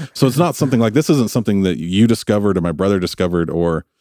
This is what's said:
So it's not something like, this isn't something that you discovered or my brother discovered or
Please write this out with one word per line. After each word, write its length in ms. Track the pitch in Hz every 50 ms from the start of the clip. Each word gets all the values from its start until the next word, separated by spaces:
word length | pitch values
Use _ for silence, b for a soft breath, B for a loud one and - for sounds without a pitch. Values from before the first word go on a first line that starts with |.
| 151 B B
So 120 | - 139
it's 120 | 131 127
not 180 | 143 175 165 131
something 240 | - 147 131 127 113
like, 140 | 117 110 104
this 160 | 147 156 -
isn't 200 | 156 139 113 104
something 320 | - 123 104 117 104 98 95
that 140 | 92 82
you 300 | 64 80 87 92 101 117
discovered 500 | 113 113 - - - 104 104 101 101 92
or 40 | 92
my 100 | 82 85
brother 280 | 82 73 95 98 101 92
discovered 500 | 90 82 - - 92 87 87 85 82 78
or 360 | 80 82 85 85 80 78 - _ _ _